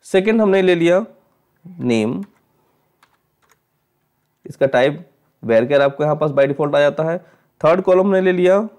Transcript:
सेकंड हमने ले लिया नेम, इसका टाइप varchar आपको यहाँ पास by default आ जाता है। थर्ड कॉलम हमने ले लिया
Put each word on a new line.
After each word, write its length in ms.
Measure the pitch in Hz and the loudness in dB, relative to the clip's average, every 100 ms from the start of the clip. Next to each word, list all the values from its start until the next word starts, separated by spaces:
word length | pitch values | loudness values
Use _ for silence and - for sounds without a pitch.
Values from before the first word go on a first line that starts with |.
| - | 0
सेकंड 340 | 190 202 220 | -2 0 0
हमने 220 | 214 190 | 2 2
ले 120 | 185 | 2
लिया 300 | 170 170 185 226 - _ _ _ _ | 2 2 0 -2 -18 _ _ _ _
नेम, 580 | 175 175 123 113 107 160 202 _ _ _ _ _ _ _ _ _ _ _ _ _ _ _ _ _ _ _ _ _ - | -20 -8 -2 -2 -2 -6 -12 _ _ _ _ _ _ _ _ _ _ _ _ _ _ _ _ _ _ _ _ _ -20
इसका 200 | - 135 | -4 0
टाइप 400 | 127 127 147 - _ _ _ | 2 0 -2 -16 _ _ _
varchar 380 | 107 113 123 143 | 0 0 2 2
आपको 240 | 139 139 | 0 -2
यहाँ 120 | 151 151 | -4 -2
पास 140 | 151 | -2
by 180 | 139 139 | 0 0
default 260 | 139 147 | 0 -2
आ 60 | 143 | 0
जाता 300 | 147 139 160 | 0 -2 -6
है। 80 | 175 _ _ _ _ | -6 _ _ _ _
थर्ड 200 | 151 180 | 0 0
कॉलम 180 | 190 185 | 2 2
हमने 200 | 196 190 | 2 0
ले 120 | 185 | 0
लिया 280 | 180 180 196 220 | 0 2 0 -2